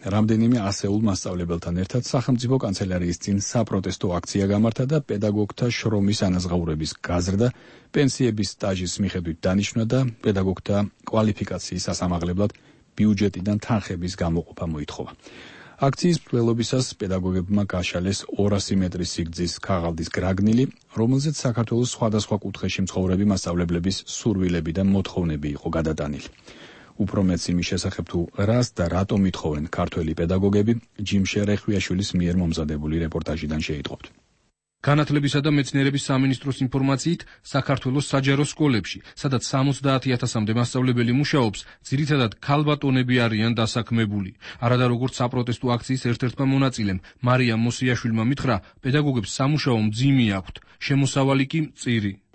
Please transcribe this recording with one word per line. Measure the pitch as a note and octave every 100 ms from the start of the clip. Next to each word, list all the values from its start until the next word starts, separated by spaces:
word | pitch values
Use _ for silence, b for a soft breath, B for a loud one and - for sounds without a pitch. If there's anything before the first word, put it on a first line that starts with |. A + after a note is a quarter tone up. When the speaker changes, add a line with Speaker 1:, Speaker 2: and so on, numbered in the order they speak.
| - G#2
Speaker 1:
რამდენიმე | A2 A2 A#2 B2 G2
ასეულ | G2+ G2 G#2 A2
მასწავლებელთან | F#2 - F2+ F2 F2 F2 F2
ერთად | F#2 B2
სახელმწიფო | - C#3+ B2 B2 A#2 C3 A2+
კანცელარიის | G2 G2 F2+ F2 F2
წინ | - G2 F#2
საპროტესტო | A#2+ A2+ G2 F#2 - F#2+ F2
აქცია | - G2+ G2
გამართა | G2+ A2+ - C3
და | D#3 C#3
პედაგოგთა | G2+ G#2+ G#2 G2+ - B2 A2+
შრომის | A2+ G#2+ G2+ G#2 G2+
ანაზღაურების | F2+ F2+ F2 E2 D#2 D#2 - -
გაზრდა, | F2 F2+ G2 A#2+ B B B B -
პენსიების | C#3 - B2+ G#2+ G2 -
სტაჟის | G#2 F#2+ F2+ -
მიხედვით | G2 F#2 E2+ D#2+ F#2+
დანიშვნა | F#2+ G2 - A2+
და | B2+ C3 -
პედაგოგთა | - G2 F#2+ F#2 - G2+ G2+ _ -
კვალიფიკაციის | A2 A2 G2 G2+ F#2 - F2+ - F#2
ასამაღლებლად | F#2 F2 E2+ F2+ G#2 - b b b -
ბიუჯეტიდან | G#2+ G2+ G2+ F#2+ F#2+ G#2
თანხების | - A2 - F2+ F2+ -
გამოყოფა | F2 E2 - - E2+
მოითხოვა. | D#2 C#2+ - - - B B B B B B
აქციის | C#3 - F3+ E3 -
მსვლელობისას | B2 A#2 A#2 A2+ C3 C3 -
პედაგოგებმა | G2+ F#2 F#2 F#2 F2+ G2+ G2+
გაშალეს | F2+ F2+ F2 F#2 G2 - -
ორასი | G2+ G2+ - G2
მეტრი | F2+ F2 E2+
სიგრძის | - E2 E2+ F2 -
ქაღალდის | - F#2+ E2+ E2 E2
გრაგნილი, | - F2+ F#2+ G#2 A2+ C3 - _ -
რომელზეც | A2+ C3+ D3 D3
საქართველოს | C3 A#2 A2+ A#2 B2
სხვადასხვა | - A#2 G#2+ G2+ G#2
კუთხეში | G2 F#2+ F#2 - F#2+
მცხოვრები | - F#2 F#2 G#2
მასწავლებლების | F#2+ - F2 F2 F2 F2+ F#2+ -
სურვილები | - A#2+ G2+ F#2 E2+ E2
და | E2 G2
მოთხოვნები | G2 F2+ - E2+ D2+ D2
იყო | C#2+ - D#2+
გადატანილი. | D#2+ D2+ - D2 - - B B B B B B
უფრო | G#2 - F#2
მეტს | F2 -
იმის | F2 E2
შესახებ, | F2+ F#2+ F#2+ F2
თუ | F2+ E2+ - G2
რას | A#2+ A#2+
და | - F2 F2
რატომ | G2 A2 F#2+
ითხოვენ | - D#2+ D2+ D#2+
ქართველი | - F2 - D#2+ D#2+
პედაგოგები, | E2+ F#2 G2 G2+ G#2+ A#2 - -
ჯიმშე | G2 G2+ F#2+ - G2+
რეხვიაშვილის | G2+ - G2+ - F2+ G2+ F#2
მიერ | F2 F2+
მომზადებული | E2+ D#2+ D#2 D2+ D2+ D#2+ D#2+
რეპორტაჟიდან | D#2+ D2+ D#2+ D2+ D#2
შეიტყობთ. | D#2 D2+ C#2 - - _ _ _ _ _ _ _ -
Speaker 2:
განათლებისა | D3 D3 D3 C#3+ D3+
და | D3 D3
მეცნიერების | C3 C#3 C#3 C#3 -
სამინისტროს | C3+ C3+ C3 C#3+ B2+ C3
ინფორმაციით, | C#3 C3+ C3+ E3 F3 - B -
საქართველოს | C#3+ - C3+ C3 C3+ C3+
საჯარო | C#3 C3 C#3 D3
სკოლებში, | - D3+ A2+ F2 - B B
სადაც | D3 B2+ -
სამოცდაათი | C3+ C3+ C3 C#3 C3+ C3 A#2+
ათასამდე | B2+ A#2+ G#2+ A2+
მასწავლებელი | A#2+ B2+ B2+ A#2+ A#2 B2
მუშაობს, | D3 D3+ A2+ F#2+ B B -
ძირითადად | C3+ D3+ D3 A#2 - -
ქალბატონები | C#3+ D3+ D3 C#3+ C3 B2 B2+ A#2
არიან | A2 A2+ A#2
დასაქმებული. | A2+ - G#2+ A#2 G#2+ G#2 F#2+ - B B
არადა | A#2+ B2 B2
როგორც | A#2+ B2+ -
საპროტესტო | B2 B2 A#2+ A#2 B2 A#2+
აქციის | - C3 B2
ერთ-ერთმა | A#2 B2+ - C3+
მონაწილემ, | C3+ C3+ B2+ G#2 F#2 B B B2
მარიამ | B2+ B2 A2 A#2
მოსიაშვილმა | A#2 B2+ A#2+ A#2+ A2+ A2+
მითხრა, | C#3 C3 G#2+ B B C3+
პედაგოგებს | C#3+ D3 C3 F#2+ -
სამუშაო | C3+ D3+ C#3 A#2 G#2+
მძიმე | G#2+ C3+ C3+ A2+ G2
აქვთ, | F#2 - b b -
შემოსავალი | C#3 C#3 - C3+ C3+ C3+
კი | D#3+ D#3
მწირი. | - - A#2 G#2 G2 _